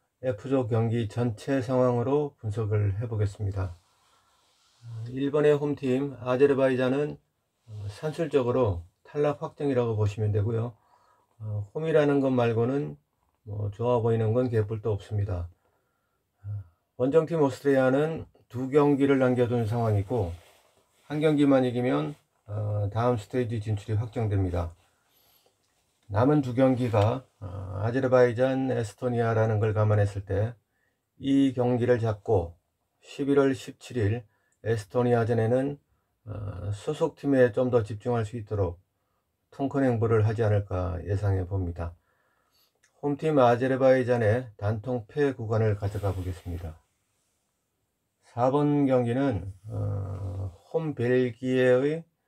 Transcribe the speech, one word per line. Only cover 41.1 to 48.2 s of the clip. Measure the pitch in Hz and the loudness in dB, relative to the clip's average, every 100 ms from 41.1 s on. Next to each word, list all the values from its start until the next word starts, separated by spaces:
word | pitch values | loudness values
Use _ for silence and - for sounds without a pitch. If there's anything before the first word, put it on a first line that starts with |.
| 98 101 95 90 | -2 0 -2 -2
봅니다. | 95 87 85 82 - _ _ _ _ _ _ _ _ _ _ | -4 -4 -6 -10 -10 _ _ _ _ _ _ _ _ _ _
홈팀 | 143 143 156 147 | -6 -2 0 4
아제르바이잔의 | 120 120 131 131 131 131 120 120 104 120 127 - | 4 4 0 2 4 4 2 2 2 0 -2 -6
단통 | 104 113 131 123 - | -4 -4 -6 -8 -6
패 | 147 143 | -2 -2
구간을 | 131 110 110 110 104 | -2 -4 0 0 0
가져가 | 101 98 98 | -4 -4 -4
보겠습니다. | 90 90 87 90 85 85 - _ _ _ _ _ _ _ _ _ _ _ _ _ _ | -4 -6 -8 -10 -10 -10 -14 _ _ _ _ _ _ _ _ _ _ _ _ _ _